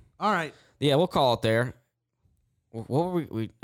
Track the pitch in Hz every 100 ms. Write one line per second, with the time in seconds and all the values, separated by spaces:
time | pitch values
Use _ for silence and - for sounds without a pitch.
0 | - - 196 185 156 - _ - 139 139
1 | 180 185 135 113 113 113 127 - _ _
2 | _ _ _ _ _ _ _ 113 - 131
3 | 175 180 147 113 110 -